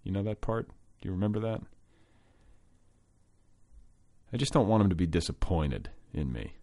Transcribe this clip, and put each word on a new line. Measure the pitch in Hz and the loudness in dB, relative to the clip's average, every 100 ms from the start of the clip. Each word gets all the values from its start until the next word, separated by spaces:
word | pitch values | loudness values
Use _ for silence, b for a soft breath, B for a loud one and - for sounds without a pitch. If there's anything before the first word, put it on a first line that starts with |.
You | 98 | -4
know | 95 | -4
that | 101 107 | -2 -4
part? | - 113 - - - - | -2 -2 -4 -12 -20 -12
Do | - | -6
you | |
remember | 92 104 107 | 0 0 0
that? | 113 110 - - b b b b b b b b b b _ _ _ _ _ _ _ _ - - - _ _ _ - | -2 -6 -10 -20 b b b b b b b b b b _ _ _ _ _ _ _ _ -20 -20 -20 _ _ _ -8
I | 120 | -4
just | 139 | 2
don't | 151 101 | 2 4
want | 110 | 6
him | 101 | 6
to | 85 | 4
be | 87 | 2
disappointed | 82 - - - 87 73 55 - - - | 2 -2 -2 0 2 0 -4 -8 -16 -10
in | - 69 | -6 -4
me. | 58 50 - | -6 -10 -14